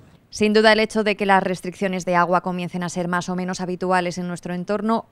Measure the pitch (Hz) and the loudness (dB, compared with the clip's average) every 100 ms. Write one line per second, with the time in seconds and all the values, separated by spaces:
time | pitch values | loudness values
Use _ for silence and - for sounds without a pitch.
0 | - _ _ - 214 214 220 214 220 220 | -20 _ _ 0 2 6 6 6 2 0
1 | 214 202 196 190 190 180 185 170 196 185 | 0 0 4 4 2 -4 -8 -6 -4 -4
2 | 175 175 175 180 185 180 175 180 175 190 | 0 2 4 2 0 -4 -6 -6 -4 -4
3 | 175 180 175 180 185 185 180 180 185 185 | -2 -2 -2 -4 -4 -4 -6 -4 0 2
4 | 175 175 180 175 175 180 180 208 214 226 | 0 -4 -6 -8 -6 -6 -4 -2 0 -2
5 | - | -2